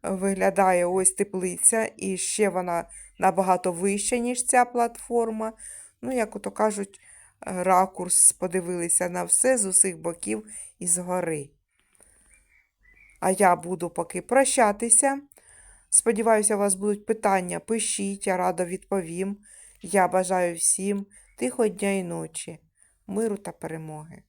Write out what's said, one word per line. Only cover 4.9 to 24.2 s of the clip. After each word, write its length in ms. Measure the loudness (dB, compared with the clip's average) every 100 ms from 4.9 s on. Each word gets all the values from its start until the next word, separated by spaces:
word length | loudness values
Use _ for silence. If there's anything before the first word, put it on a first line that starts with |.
| -4 -4 -2 0 -4 -8 -10 -20 -20 -20 _
Ну, 100 | -4
як 240 | -2 -2 -4
ото 140 | -10
кажуть, 500 | 0 0 0 -8 -12 _ -20 _ _ -8
е, 160 | -4
ракурс, 680 | 4 4 4 -2 -2 4 4
подивилися 760 | 2 -2 -2 -2 -4 -2 0 -2
на 160 | -4
все 340 | 0 2 2 2
з 80 | 2
усіх 320 | 2 2 0
боків 460 | -8 -8 -6 -8 -8 -20 -20 _
і 80 | -4
згори. 640 | -4 -2 -4 -2 -6 -8 _ _ _ _ _ _ _ _ _ _ _ _ _ _ _ _ _
А 100 | -2
я 260 | 4 6 4
буду 340 | 0 -6 -6
поки 320 | -6 -6 -8
прощатися. 1000 | 2 4 4 4 2 2 2 4 4 0 -8 _ _ -20 -20 _ _
Сподіваюся, 680 | 0 2 2 4 4 4 0
у 20 |
вас 160 | 0
будуть 320 | 0 -2 -4 -4
питання, 540 | 0 2 2 0 -8
пишіть, 680 | -4 -4 -2 -4 -4 -4 -2
я 100 | 0
радо 280 | 0 0
відповім. 720 | -4 -6 _ -4 -4 -6 -6 -6 _ -20 -20 _
Я 260 | -2 2 4
бажаю 460 | 2 0 0 0
всім 520 | 0 -2 0 -2 -4 -6 _ _ _
тихого 300 | -6 0 -2
дня 220 | 0 -2
і 120 | -2
ночі, 560 | -4 -8 -10 -12 -14 -16 _ _ _ _ -8
миру 300 | -4 -4 -4
та 160 | -10
перемоги. 720 | -12 -12 -10 -12 -14 -16 -20